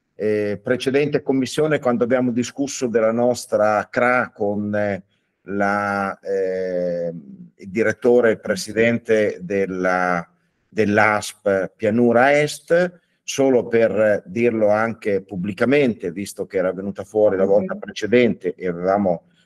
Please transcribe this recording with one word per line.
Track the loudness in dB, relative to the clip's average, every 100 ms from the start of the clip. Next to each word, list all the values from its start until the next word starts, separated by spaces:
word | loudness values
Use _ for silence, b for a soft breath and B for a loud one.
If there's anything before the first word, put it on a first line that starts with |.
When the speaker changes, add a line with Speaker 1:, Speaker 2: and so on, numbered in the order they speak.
| _
Speaker 1:
eh, | -6 -2 0 -2 -4
precedente | -4 -2 0 0 2 -2
commissione | 0 -2 -2 -2 0 0
quando | 0 0
abbiamo | 2 0 0
discusso | -2 -4 -4 -6 -4 -2
della | 0 0
nostra | 2 0 0 -2 0 2 0 -2
cra | 0 2 2 -2
con, | -4 -4 -2 -4 -2
eh, | -2 -4 -8 _ _ _ -8
la, | -2 0 0 0 -2 -4 -6
eh, | -6 -4 -2 -4 -4 -4 -4 -4 -6 -10 -14 -20 -20 _
il | -8
direttore | -2 -2 0 2 4 4
e | 0
presidente | -2 -6 -4 0 0 0 0 0 0 -4
della, | -4 -2 -2 -2 -2 0 0 -2 -6 _ _ _ _
dell'asp | -2 0 2 2 0 -4 -6 0 0 -2 -4
Pianura | -2 2 4 4 4 2
Est, | 0 -4 0 0 0 -4 b b
solo | -8 0 2 2 2
per | 2 2 2 2 2 -2
dirlo | 0 0 2 2
anche | 2 -2 -4 -4 -4
pubblicamente, | -4 -8 -6 -2 2 2 2 -2 -6
visto | -8 -10 -10 -6
che | -2
era | -2
venuta | -4 -8 -8
fuori | -4 2 2 4
la | 2
volta | 2 0
Speaker 2:
Mhm. | -8
Speaker 1:
precedente | -12 -8 0 4 4 0 -6
e | -6 -6
avevamo | -2 0 2 2 -2 _ _